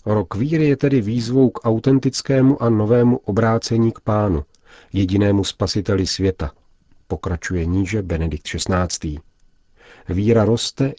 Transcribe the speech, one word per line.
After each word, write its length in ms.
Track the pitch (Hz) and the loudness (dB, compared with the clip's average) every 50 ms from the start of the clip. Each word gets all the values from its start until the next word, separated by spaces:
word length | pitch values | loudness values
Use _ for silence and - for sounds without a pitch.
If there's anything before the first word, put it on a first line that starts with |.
| - | -4
Rok 300 | 104 107 107 87 - 110 | -2 -2 -2 -2 -4 -4
víry 320 | 98 135 151 165 156 156 | -4 -2 0 0 2 2
je 100 | 147 135 | 2 2
tedy 240 | - 147 139 139 127 | 2 2 2 2 2
výzvou 480 | 98 107 120 120 113 117 127 135 131 117 | 0 0 -2 -4 -2 0 2 4 4 2
k 160 | - - - | 2 -2 -2
autentickému 1000 | 117 113 113 - 135 135 131 - 131 - - - - 135 131 131 135 143 - 117 | 0 0 0 2 2 2 2 2 -2 -4 -4 -2 0 2 4 4 4 4 2 2
a 60 | 117 | 0
novému 480 | 113 107 107 107 123 120 117 120 127 | 2 2 2 2 4 4 4 4 2
obrácení 720 | - - 107 98 110 113 110 110 113 - - 117 113 113 113 | 0 -2 -2 0 2 2 2 2 0 -2 -2 0 2 2 0
k 80 | - - | -2 -4
Pánu, 440 | - 113 107 107 104 98 82 71 - _ _ _ _ - - - - _ - | -4 -2 0 0 0 0 0 -2 -4 _ _ _ _ -20 -20 -20 -14 _ -2
jedinému 500 | 98 98 90 98 101 101 101 101 101 95 | -2 0 2 2 2 2 2 2 2 0
spasiteli 640 | - - - 101 - - 107 92 - 98 95 92 | -2 -4 -4 -4 -4 -4 -4 -2 -2 0 0 -2
světa, 440 | - - - 95 95 - - 80 73 - _ _ _ _ _ _ _ _ _ _ | -2 -2 -2 -2 -2 -2 -4 -6 -10 -10 _ _ _ _ _ _ _ _ _ _
pokračuje 580 | - 87 - - - 87 - - - 92 87 80 | -10 -10 -8 -6 -6 -6 -6 -6 -6 -4 -4 -2
níže 360 | 85 90 98 98 90 107 107 | -2 -2 -2 -2 -2 -4 -6
Benedikt 460 | 95 87 87 80 82 80 76 73 - | -4 -4 -4 -4 -4 -4 -6 -8 -10
Šestnáctý. 720 | - - 80 - - 92 90 90 - - - - 78 73 76 - _ _ _ _ _ _ _ _ _ _ _ _ - - - - - | -8 -8 -6 -4 -2 -2 -2 -2 -2 -6 -8 -8 -8 -10 -10 -14 _ _ _ _ _ _ _ _ _ _ _ _ -20 -20 -14 -8 -6
Víra 360 | 87 95 104 113 113 113 104 | -4 0 2 2 4 4 4
roste, 480 | 107 117 117 - - - - 135 139 - | 2 0 0 -2 -4 -4 -4 -4 -4 -4